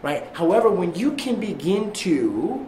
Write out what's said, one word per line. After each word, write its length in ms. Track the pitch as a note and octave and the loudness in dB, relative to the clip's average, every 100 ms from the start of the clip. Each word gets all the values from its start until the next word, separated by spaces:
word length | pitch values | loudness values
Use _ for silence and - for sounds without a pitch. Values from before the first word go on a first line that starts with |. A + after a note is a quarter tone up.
right? 220 | - D3+ - | -4 -4 -6
However, 360 | - E3+ G#3+ A3 | 0 4 6 4
when 240 | F3+ F3 | 2 0
you 180 | E3 C4+ | 0 -2
can 240 | - B3+ A3 | -2 -2 -2
begin 560 | G#3+ C#3 D#3+ G3+ G#3+ | -2 -4 0 0 -2
to 720 | - F#3+ D3 A2+ G#2 E3 C4+ | -4 0 2 2 0 -2 -4